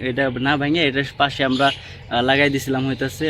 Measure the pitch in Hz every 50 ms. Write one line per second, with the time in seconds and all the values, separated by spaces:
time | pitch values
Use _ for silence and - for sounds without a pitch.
0 | 127 127 120 139 139 131 123 123 131 139 147 139 143 143 160 170 156 139 127 139
1 | 135 - - - 143 139 - - 135 131 131 127 139 139 - - - - - -
2 | - - 113 120 123 131 135 139 143 143 139 135 120 135 131 131 131 135 131 123
3 | 135 131 - - 156 156